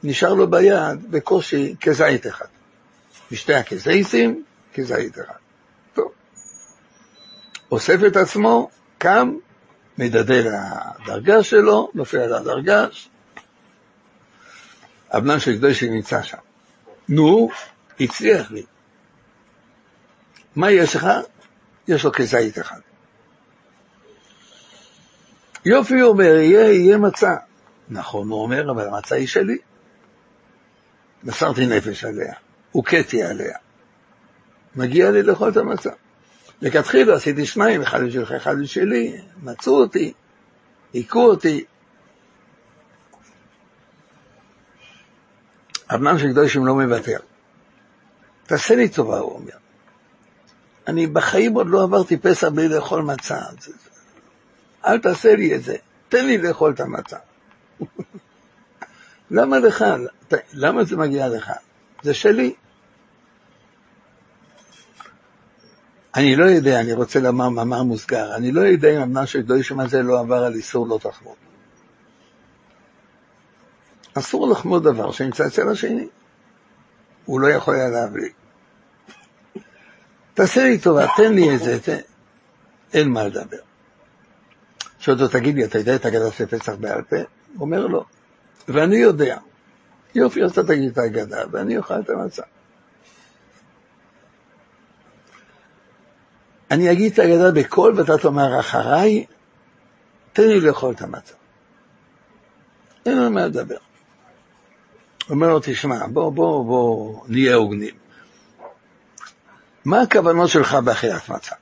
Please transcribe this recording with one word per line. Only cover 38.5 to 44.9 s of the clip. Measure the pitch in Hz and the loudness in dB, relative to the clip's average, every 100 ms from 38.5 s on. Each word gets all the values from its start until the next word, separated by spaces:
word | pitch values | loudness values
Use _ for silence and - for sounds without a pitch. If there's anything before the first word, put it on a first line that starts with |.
| 143 | -4
בשבילי, | 143 - 196 240 233 - - - | -4 -4 -2 -2 -4 -10 -20 -20
מצאו | 139 120 - 285 | -18 -10 0 2
אותי, | 233 - - - _ _ _ _ _ _ _ | 2 0 -4 -8 _ _ _ _ _ _ _
היכו | 123 117 233 240 | -10 -4 2 4
אותי." | 185 170 151 - _ _ _ _ _ _ _ _ _ _ _ _ _ _ _ _ _ _ _ _ _ _ _ _ _ _ _ _ _ _ _ - | 4 0 -2 -8 _ _ _ _ _ _ _ _ _ _ _ _ _ _ _ _ _ _ _ _ _ _ _ _ _ _ _ _ _ _ _ -20